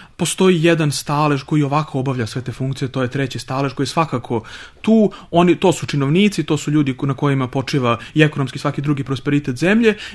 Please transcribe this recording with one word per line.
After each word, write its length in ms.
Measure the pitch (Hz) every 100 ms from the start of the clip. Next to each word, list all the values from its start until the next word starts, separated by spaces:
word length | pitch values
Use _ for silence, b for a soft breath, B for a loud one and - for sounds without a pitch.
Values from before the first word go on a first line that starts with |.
| B -
postoji 460 | 175 - 190 175
jedan 300 | 170 160 151
stalež 500 | 135 - 147 151 139
koji 200 | - 156
ovako 360 | 139 147 147 135
obavlja 260 | 135 127 110
sve 160 | 127
te 100 | 123
funkcije, 400 | 117 135 131 131
to 100 | 131
je 60 | 123
treći 300 | 139 135 117
stalež 340 | - 131 139
koji 120 | -
je 40 | 131
svakako 560 | 170 156 123 - 117 - B B B
tu, 300 | - 226 202 B B
oni, 260 | 170 175 160
to 160 | 190
su 140 | 156 -
činovnici, 580 | 147 135 170 208 190
to 120 | 156 151
su 140 | -
ljudi 240 | 151 139 127
ko-, 100 | 139
na 80 |
kojima 340 | 131 143 135 127
počiva 500 | 139 131 147 120 117 B
i 80 | 156
ekonomski 360 | 151 147 131 131
svaki 240 | 147 143
drugi 220 | 143 139
prosperitet 520 | 135 131 147 143 143 127
zemlje 380 | 165 220 226 208 B